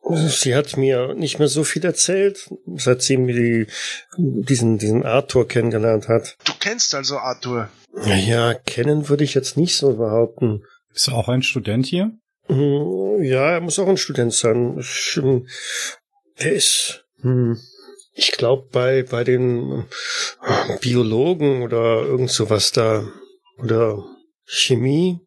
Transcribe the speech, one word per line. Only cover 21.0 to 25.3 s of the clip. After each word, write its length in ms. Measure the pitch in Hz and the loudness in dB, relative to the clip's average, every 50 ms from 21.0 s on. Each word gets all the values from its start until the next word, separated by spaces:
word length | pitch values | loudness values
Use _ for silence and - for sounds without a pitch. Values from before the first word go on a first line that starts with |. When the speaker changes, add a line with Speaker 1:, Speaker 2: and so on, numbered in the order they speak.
| 120 110 110 113 131 165 185 165 147 143 139 127 123 | 2 2 2 2 2 2 2 2 2 0 2 0 -2
Speaker 1:
oder 400 | 117 117 117 113 117 117 110 - | -2 -2 0 2 2 2 2 0
irgend 280 | 143 135 127 127 123 | 0 0 0 0 0
sowas 400 | - - 113 101 110 104 - - | 0 -2 0 2 2 2 2 2
da. 400 | - - 113 113 110 107 - 104 - - - - - _ _ _ _ - | 2 2 2 2 2 0 -2 -6 -12 -18 -20 -20 -20 _ _ _ _ -10
Oder 460 | 120 113 113 113 117 110 104 104 98 98 - - _ _ _ _ _ | -4 0 2 2 2 2 0 -4 -8 -14 -18 -20 _ _ _ _ _
Chemie. 760 | _ - - - - - - 120 131 139 156 175 185 180 175 _ _ | _ -2 -2 2 2 2 2 2 2 2 2 2 2 0 -4 _ _